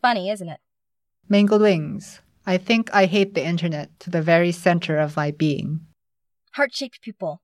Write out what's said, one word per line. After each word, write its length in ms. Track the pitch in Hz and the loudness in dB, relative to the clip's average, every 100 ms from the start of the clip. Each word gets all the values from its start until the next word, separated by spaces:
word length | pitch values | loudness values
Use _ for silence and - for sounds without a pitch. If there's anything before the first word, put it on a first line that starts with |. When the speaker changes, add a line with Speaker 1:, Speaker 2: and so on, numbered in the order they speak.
Speaker 1:
Funny, 260 | 247 226 185 | 2 0 -4
isn't 200 | 208 175 | -8 -10
it? 120 | 151 _ _ _ _ _ _ _ | -16 _ _ _ _ _ _ _
Speaker 2:
Mangled 360 | 202 208 214 | 4 4 4
Wings, 580 | 214 175 151 143 - - _ _ | 4 2 -2 -10 -14 -20 _ _
I 140 | - 185 | -4 -4
think 360 | 190 226 226 | 0 -2 2
I 120 | 208 190 | 2 4
hate 260 | 202 196 | 2 0
the 100 | 185 | -2
internet 560 | 147 170 165 151 143 _ | -4 -2 -4 -6 -10 _
to 100 | - | -6
the 100 | 175 | -4
very 320 | 160 165 175 | 2 4 2
center 460 | 175 185 170 - 151 | 0 0 0 0 -2
of 180 | 151 151 | -2 -2
my 140 | 147 | -4
being. 500 | 151 156 143 - 160 - _ _ _ _ _ _ | 0 -2 0 -4 -8 -10 _ _ _ _ _ _
Speaker 1:
Heart-shaped 480 | - 285 - 262 - | -4 -4 -4 -12 -12
pupil. 400 | - - 175 156 | -18 -10 -10 -10